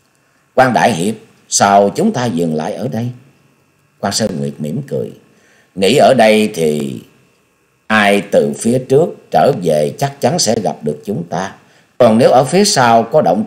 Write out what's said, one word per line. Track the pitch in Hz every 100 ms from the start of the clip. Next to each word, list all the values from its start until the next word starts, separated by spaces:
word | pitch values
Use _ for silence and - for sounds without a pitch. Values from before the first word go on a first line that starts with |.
| _ _ _ _ _ -
"Quan | 131
Đại | 104 92
Hiệp, | 82 92 113 - _ -
sao | - 104 101 101
chúng | 117 208
ta | 135 123
dừng | 85 85 78
lại | 82
ở | 101 107
đây?" | 110 120 123 _ _ _ _ _ _ _ _
Quan | 101
Sơn | 98 107 85
Nguyệt | 71 69
mỉm | 73 - 135
cười, | 67 55 - _ _ _ _ _ -
"Nghỉ | 95 143
ở | 104 127
đây | 110 107 107
thì | 85 80 76 71 60 - _ _ _ _ _ _ _ -
ai | 110 101 101 -
từ | - 107 -
phía | 113 127 127
trước | 135 170 - _
trở | 82 82 135
về | 87 76 76 -
chắc | 139 -
chắn | 120 175
sẽ | - 117
gặp | 90 -
được | 76 73 -
chúng | -
ta. | - 87 95 - _ _ _ -
Còn | 120 110
nếu | 143
ở | 156
phía | 135 180 208
sau | 147 120 117
có | 113 156
động | - 92